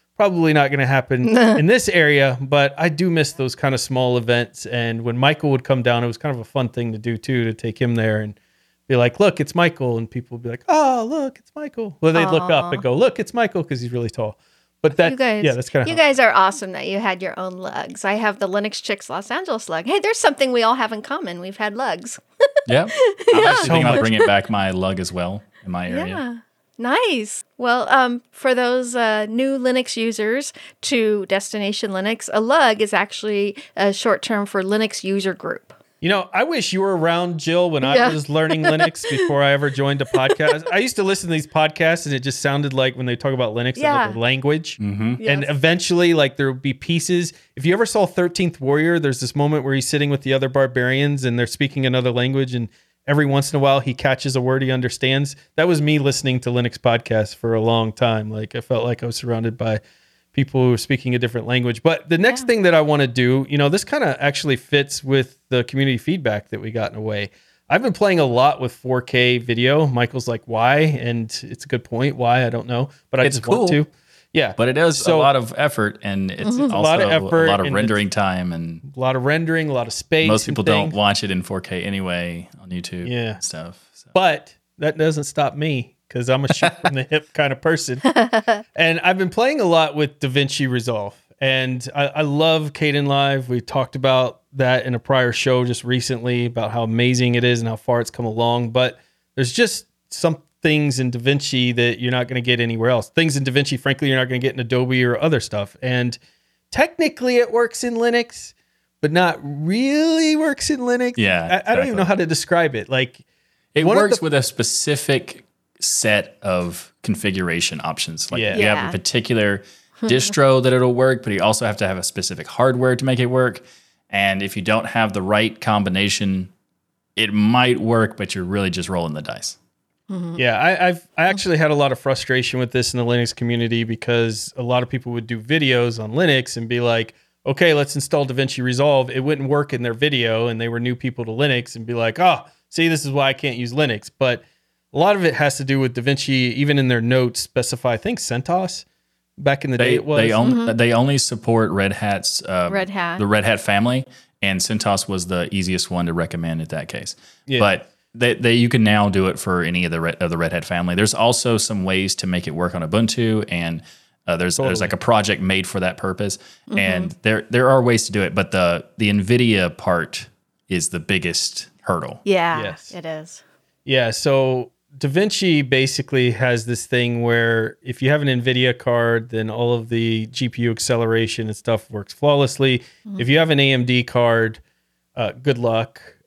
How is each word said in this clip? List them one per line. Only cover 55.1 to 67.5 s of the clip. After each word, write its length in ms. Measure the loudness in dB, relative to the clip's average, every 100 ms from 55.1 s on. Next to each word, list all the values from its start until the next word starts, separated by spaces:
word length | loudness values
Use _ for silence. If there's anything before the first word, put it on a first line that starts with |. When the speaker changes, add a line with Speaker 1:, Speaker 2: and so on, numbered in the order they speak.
| 0 -2 -6 _
Speaker 1:
That 140 | 0 2
was 120 | 2
me 200 | 2 2
listening 400 | 2 0 0 -2
to 100 | 0
Linux 280 | 0 -2 0
podcasts 540 | 0 0 0 0 -2 -4
for 180 | -2
a 60 | 0
long 320 | 2 2 0
time. 360 | 0 0 0 -4
Like, 280 | -8 -8 -8
I 40 |
felt 220 | -4 -2
like 200 | -2 -4
I 20 | -6
was 80 |
surrounded 420 | -6 -4 -2 -2 -2
by 220 | -2 -2 -6 _ _ _ _
people 300 | -2 0 2
who 80 | 4
were 80 | 2
speaking 360 | 0 -2 -2
a 40 | -2
different 280 | -2 -4 -2
language. 360 | 0 0 0
But 260 | 0 0 0
the 80 | 2
next 260 | 2 2
Speaker 2:
Yeah. 40 | 0
Speaker 1:
thing 160 | 2
that 100 | 4
I 60 | 4
wanna 260 | 4 2 2
do, 380 | 2 2 2 0
you 80 | 0
know, 100 | 2
this 160 | 0
kinda 320 | -2 -2 0 0
actually 380 | -2 -2 -2 -2
fits 480 | 0 0 0 -6
with 320 | 0 0 0 _ -4
the 120 | -2
community 340 | 0 0 0 0
feedback 500 | -2 -2 -2 -4 -6
that 100 | -10
we 100 | -8
got 200 | -4 -6
in 60 | -6
a 60 |
way. 280 | -6 -6 -6 _ _